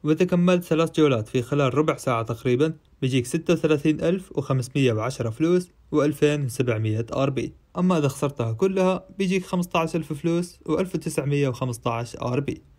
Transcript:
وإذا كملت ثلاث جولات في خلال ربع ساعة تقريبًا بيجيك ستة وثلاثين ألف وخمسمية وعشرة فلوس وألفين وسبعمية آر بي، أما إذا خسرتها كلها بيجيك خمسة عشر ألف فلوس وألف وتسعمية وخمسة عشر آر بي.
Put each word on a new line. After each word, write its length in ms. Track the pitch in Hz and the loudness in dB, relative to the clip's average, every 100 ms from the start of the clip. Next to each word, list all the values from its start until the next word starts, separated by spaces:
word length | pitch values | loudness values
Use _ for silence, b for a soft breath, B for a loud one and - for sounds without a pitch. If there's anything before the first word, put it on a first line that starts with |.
وإذا 220 | 151 160 185 | 0 2 2
كملت 380 | 175 175 180 | 4 4 2
ثلاث 280 | 175 160 160 - | 2 0 2 4
جولات 300 | 151 120 107 | 4 4 0
في 140 | 131 | -2
خلال 340 | 120 147 135 127 | 0 0 2 2
ربع 220 | 156 143 | 0 0
ساعة 260 | - 117 | -2 -2
تقريبًا 500 | 113 117 131 123 156 160 _ _ | -2 -4 0 2 2 -2 _ _
بيجيك 240 | 131 131 120 | -2 0 0
ستة 280 | 170 170 | -4 0
وثلاثين 480 | 165 160 151 156 151 | 0 2 2 2 0
ألف 300 | 160 185 185 - | 0 -2 -4 -6
وخمسمية 560 | 139 135 117 143 131 | 0 -2 0 2 2
وعشرة 360 | 107 117 135 117 | 2 -4 -4 -6
فلوس 400 | 110 160 180 180 _ _ | -2 2 2 0 _ _
وألفين 540 | 147 147 143 147 147 135 | 0 0 2 2 2 -4
وسبعمية 600 | 110 123 107 110 107 113 | -2 0 0 0 -2 -2
آر 160 | - 139 | 0 0
بي، 240 | 131 - - _ - | 0 -6 -10 _ -2
أما 200 | 180 175 | 2 2
إذا 100 | 143 | 2
خسرتها 440 | - 143 143 113 | 0 -4 -2 -4
كلها 560 | 113 190 190 185 185 - - | 0 0 2 2 0 -6 -4
بيجيك 280 | 196 190 185 | 0 0 -2
خمسة 240 | 180 175 170 | -4 -2 -2
عشر 240 | 160 170 | 0 -2
ألف 140 | 151 | -4
فلوس 460 | 147 170 170 175 - - | -4 -2 -2 -4 -10 -4
وألف 300 | 156 190 165 | -2 -2 -4
وتسعمية 520 | 160 156 139 143 139 | -4 -4 0 0 0
وخمسة 440 | 117 131 117 123 | -2 -6 -4 -4
عشر 300 | 117 117 - | -4 -6 -6
آر 180 | 123 127 | -4 -2
بي. 220 | 139 - _ | -4 -8 _